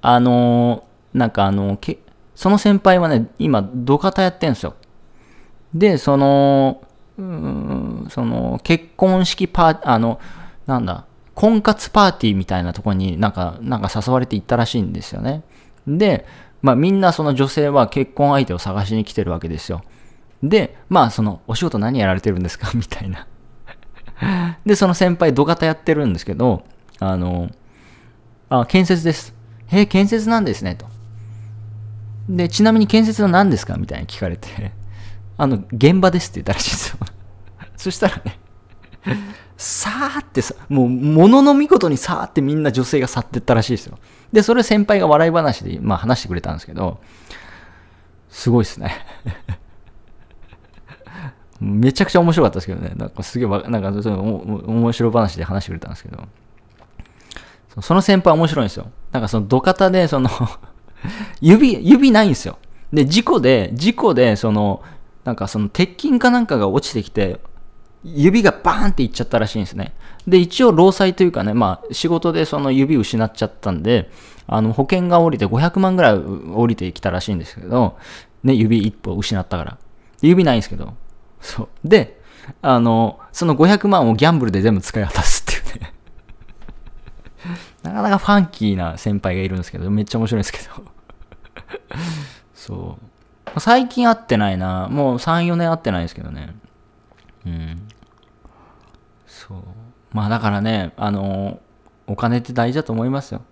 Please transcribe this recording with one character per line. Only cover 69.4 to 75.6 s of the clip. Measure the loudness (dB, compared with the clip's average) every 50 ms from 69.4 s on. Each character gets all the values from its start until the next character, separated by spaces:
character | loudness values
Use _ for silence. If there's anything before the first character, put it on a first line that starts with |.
| 0
し | 0 -2
い | -6
ん | -6
で |
す | -6 -6
ね。 | -8 -8 -8 -10 -14 -16 -16 -18 -12 -2
で、 | 4 4 6
一 | 4 4 2 4 4
応 | 6 8
労 | 8 6 6 6
災 | 4 2 0 4
と | 4 2
い |
う | 2 2
か | 0 -2
ね、 | -2 0
ま | 2 0 0 0 -4 -8 -12
あ、 | -10
仕 | -4 -2 0
事 | 0 0 0 0 0
で | 0 -2
そ | -2 -2 -2
の | 0 0 2
指 | 2 2 2 2
失 | 0 0 0 0 -2 -2
っ | -2 -2
ち | -4 -6
ゃ |
っ | -6 -6 -8
た | -6 -6 -4
ん | -2 0
で、 | 2 2 2 0 -2 -12 -20 -20 -20 -20 -20 -10
あ | -4 -2 0 0
の、 | 0 0
保 | 0 0
険 | 0 0 -2 0 2
が | 4 4
降 | 4 4
り | 2 0
て | -2
五 | 0 0
百 | 0